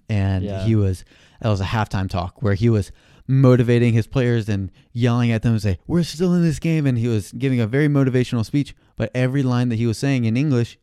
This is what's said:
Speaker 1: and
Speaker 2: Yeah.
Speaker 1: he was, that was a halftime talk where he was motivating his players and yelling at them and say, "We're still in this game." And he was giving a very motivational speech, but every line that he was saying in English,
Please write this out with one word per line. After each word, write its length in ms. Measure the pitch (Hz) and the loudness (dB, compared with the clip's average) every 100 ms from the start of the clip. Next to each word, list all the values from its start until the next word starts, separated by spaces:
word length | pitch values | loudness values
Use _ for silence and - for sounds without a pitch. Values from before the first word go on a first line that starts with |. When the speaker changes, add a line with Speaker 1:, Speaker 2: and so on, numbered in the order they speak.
| - | -6
Speaker 1:
and 380 | 104 98 95 101 | -2 0 -2 -4
Speaker 2:
Yeah. 180 | 101 | -4
Speaker 1:
he 120 | 107 110 | 0 2
was, 280 | 95 92 - _ _ _ | 0 -2 -10 _ _ _
that 80 | 113 | -4
was 100 | 98 | -2
a 60 | 95 | -2
halftime 440 | 117 104 98 95 | -2 -2 -4 -4
talk 320 | 92 90 - | -4 -6 -4
where 120 | 101 92 | -2 0
he 140 | 120 | 2
was 220 | 107 - - _ - - | 2 -2 -10 _ -18 -2
motivating 680 | 135 131 123 117 120 120 | 4 6 6 4 2 4
his 140 | 113 - | 2 0
players 400 | 139 123 117 104 | 0 0 0 -2
and 220 | 98 95 - _ | -4 -6 -12 _
yelling 380 | 120 123 120 117 | -2 0 2 0
at 100 | 113 | 2
them 80 | 120 | 0
and 80 | 110 | 0
say, 160 | 104 90 - | 0 -4 -2
"We're 180 | 170 | -2
still 300 | 160 147 185 | -2 -2 0
in 80 | 175 | 2
this 160 | 170 135 | 2 0
game." 260 | 165 160 143 | -2 0 0
And 100 | 123 | 0
he 100 | 120 | 0
was 240 | 110 - | -2 -4
giving 260 | 120 135 123 | -4 -2 0
a 80 | 107 | 0
very 200 | 135 151 | 2 2
motivational 560 | 143 131 127 123 123 107 | 2 2 2 0 -2 -2
speech, 280 | 147 135 - _ - | -2 -4 -10 _ -6
but 160 | 113 | -4
every 300 | 123 127 143 | -2 -2 0
line 260 | 131 123 123 | 0 0 0
that 60 | 113 | 0
he 100 | 117 | -2
was 120 | 104 | -2
saying 280 | 139 131 113 | -2 0 0
in 120 | 117 | 0
English, 400 | 151 123 117 - | 0 0 -2 -6